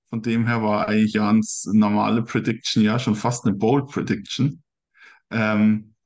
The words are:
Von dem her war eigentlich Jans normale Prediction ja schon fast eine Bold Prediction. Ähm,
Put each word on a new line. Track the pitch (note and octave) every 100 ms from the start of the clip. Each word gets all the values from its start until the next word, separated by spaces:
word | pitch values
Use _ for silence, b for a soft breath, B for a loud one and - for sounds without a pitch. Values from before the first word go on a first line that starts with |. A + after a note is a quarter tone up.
| _
Von | A2+
dem | A#2 A#2 A#2
her | A#2
war | G#2+ G#2 -
eigentlich | G#2+ G#2+
Jans | G#2+ G#2 A2 G#3+ - -
normale | - G#2 G#2 G#2+ A2+
Prediction | A2+ A#2 A2 A2+ - -
ja | G#2+ A2
schon | -
fast | G#2+ A#2+ B2 A#2+
eine | G2
Bold | A2 C#3 C3+
Prediction. | - - - - - C#3 - _ _ _ b b b _
Ähm, | A2 G#2+ G#2+ G#2+ G#2+ G#2+ _